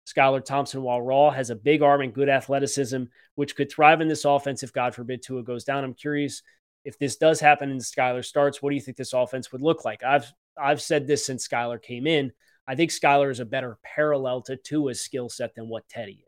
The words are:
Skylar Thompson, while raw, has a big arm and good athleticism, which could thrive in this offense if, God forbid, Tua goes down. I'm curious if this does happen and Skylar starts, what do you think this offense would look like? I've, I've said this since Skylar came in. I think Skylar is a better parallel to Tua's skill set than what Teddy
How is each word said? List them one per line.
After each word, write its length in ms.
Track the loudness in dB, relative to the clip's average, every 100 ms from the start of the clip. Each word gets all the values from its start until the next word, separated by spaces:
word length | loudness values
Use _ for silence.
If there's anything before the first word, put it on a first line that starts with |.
| -6
Skylar 380 | 2 4 4
Thompson, 380 | 0 -4 -2 -6
while 180 | -2 -2
raw, 300 | 2 6 6
has 180 | 4 -4
a 80 | -2
big 240 | 2 6
arm 220 | 6 4
and 100 | 2
good 160 | 0 2
athleticism, 760 | 2 2 -2 0 -2 -2 -4 -6 _ _ -6
which 200 | -6 -4
could 160 | -6
thrive 300 | 6 6 6
in 40 | 2
this 200 | 0 2
offense 360 | 2 0 -6
if, 100 | -6
God 220 | -4 -4
forbid, 280 | -4 -10 -10
Tua 200 | -8 -10
goes 220 | -8 -8
down. 180 | -4 -4
I'm 120 | -6
curious 480 | -8 -4 -2 -4 -6 -18 _ _ _
if 140 | -18 -6
this 180 | -4 4
does 240 | 4 6
happen 300 | 6 4 2
and 100 | -6
Skylar 440 | -6 -2 -2 -2
starts, 360 | -4 0 0 0
what 80 | -4
do 80 | -4
you 60 |
think 160 | -6 -12
this 160 | -4
offense 360 | -2 -2 -4 -8
would 120 | -2
look 240 | 0 0 -2
like? 180 | -6
I've, 260 | 2 2 0 _ _ -4
I've 220 | 0 0
said 240 | 0 -2 2
this 180 | -2
since 240 | -2 -8 -6
Skylar 320 | -4 -4 -6
came 260 | -10 -6 0
in. 260 | 2 0 -8 _ _ -10
I 60 |
think 160 | 0 0
Skylar 400 | 2 4 4 4
is 100 | -2
a 60 | -6
better 320 | -6 -6 -12
parallel 600 | -10 -2 0 0 -2 -4
to 140 | -6 -12
Tua's 420 | -4 -2 -2 -4
skill 300 | -8 -8 -8
set 240 | -8 -8
than 140 | -8 -10
what 200 | -10 -10
Teddy 340 | -14 -14 -16